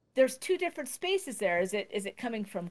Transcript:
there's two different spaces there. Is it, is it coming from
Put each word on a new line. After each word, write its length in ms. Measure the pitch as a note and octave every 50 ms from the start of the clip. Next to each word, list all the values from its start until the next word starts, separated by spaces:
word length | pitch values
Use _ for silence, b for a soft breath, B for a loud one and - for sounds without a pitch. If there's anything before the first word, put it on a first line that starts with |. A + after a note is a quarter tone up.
| _ _ -
there's 200 | C4 C4 B3+ C4
two 220 | - - - F#4 F4+
different 300 | F4+ E4+ - - C#4+ B3+
spaces 500 | - - - F4+ G4 F#4+ - - A3+ -
there. 220 | G#3 F#3 F3 F3
Is 120 | F#3 F#3+ G#3
it, 160 | G#3 G3 - -
is 120 | G#3 G3
it 120 | G3 -
coming 280 | - - A#3+ A3+ A3 G#3
from 260 | - - G3 F3 F3